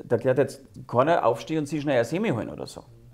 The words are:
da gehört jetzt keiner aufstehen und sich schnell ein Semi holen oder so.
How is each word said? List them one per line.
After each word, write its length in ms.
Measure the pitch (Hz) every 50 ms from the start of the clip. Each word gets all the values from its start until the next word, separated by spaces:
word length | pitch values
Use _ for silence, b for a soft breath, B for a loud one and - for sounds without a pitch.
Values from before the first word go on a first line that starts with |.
| -
da 140 | - 123 110
gehört 200 | - 131 127 131
jetzt 240 | 147 135 - - - - - - 127 -
keiner 380 | - 117 131 156 170 - -
aufstehen 340 | 113 117 117 - - 156 160
und 60 | 151
sich 160 | 135 165 151
schnell 160 | 139 156 143 120
ein 80 | 117
Semi 240 | - 156 175 220 220
holen 200 | 143 110 95 -
oder 180 | 71 - - -
so. 140 | - - - - - - - -